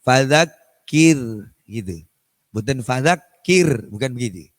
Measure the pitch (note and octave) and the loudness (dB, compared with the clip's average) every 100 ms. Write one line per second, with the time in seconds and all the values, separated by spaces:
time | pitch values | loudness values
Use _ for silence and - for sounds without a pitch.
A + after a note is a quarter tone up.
0 | - C3 C3+ D3 E3 _ _ _ - D3+ | 2 2 4 2 0 _ _ _ -4 4
1 | D#3+ D3 A#2 G#2+ D#2+ _ _ G#2+ F#2+ E2+ | 4 4 -2 -10 -14 _ _ -12 -10 -12
2 | D#2 _ _ _ _ G#2 G#2+ C3 A#2 B2+ | -16 _ _ _ _ -8 -6 -6 -4 0
3 | C#3+ F3 _ _ - F3+ E3 A#2+ - G#2 | 0 0 _ _ 0 2 4 0 -6 -8
4 | C3 A#2+ A#2+ F2+ D#2 | -8 -4 -8 -8 -20